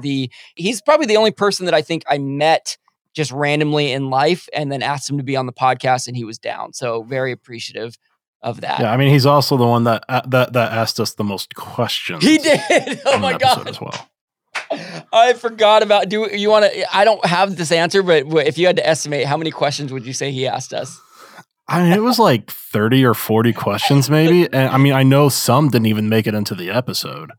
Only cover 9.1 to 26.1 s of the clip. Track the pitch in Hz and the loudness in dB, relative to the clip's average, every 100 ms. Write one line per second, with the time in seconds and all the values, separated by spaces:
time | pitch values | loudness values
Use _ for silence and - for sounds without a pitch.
9.1 | 143 131 143 135 139 120 120 117 110 - | 6 6 4 2 2 2 2 2 -2 -2
10.1 | 123 131 127 123 123 113 110 113 - 107 | -6 0 0 0 0 -2 -2 -4 -4 -6
11.1 | - 104 95 - - - - 117 - - | -6 -6 -6 -10 -16 -10 -6 -4 -6 -8
12.1 | - 180 311 302 277 - 339 - - - | 0 2 4 2 0 2 0 -2 -4 -2
13.1 | 262 269 254 262 247 - - - - - | 0 -2 0 0 0 -4 -14 -14 -14 -18
14.1 | _ _ _ _ - - 175 175 165 - | _ _ _ _ -12 -10 -10 -12 -16 -2
15.1 | 220 240 240 240 220 208 214 208 208 190 | 2 4 2 -4 2 4 4 4 2 0
16.1 | 214 220 202 202 214 208 - - 185 208 | -2 -4 -2 2 4 4 0 -2 2 4
17.1 | 214 170 175 202 180 160 170 170 196 180 | 2 2 2 0 -2 0 0 2 2 4
18.1 | 156 139 160 143 151 180 175 156 160 147 | 2 2 0 2 2 2 2 0 0 -2
19.1 | 147 135 151 160 - 147 139 143 131 117 | -4 -2 -2 -4 -4 -4 -4 -8 -10 -10
20.1 | 131 135 131 127 127 - - 135 - _ | -8 -6 -4 -4 -6 -8 -10 -10 -14 _
21.1 | - - - - _ - 170 175 190 233 | -20 -20 -20 -20 _ -4 0 4 4 2
22.1 | 233 208 120 - - - 107 110 131 127 | 4 4 2 -2 -16 -6 -2 2 4 4
23.1 | 107 - 110 117 110 - 101 - 143 127 | 2 0 2 2 0 -4 -2 2 2 4
24.1 | 151 165 175 170 131 131 131 139 135 131 | 2 4 4 2 0 0 2 2 4 4
25.1 | 139 147 - - 123 151 120 110 107 107 | 4 4 2 2 2 2 2 2 0 0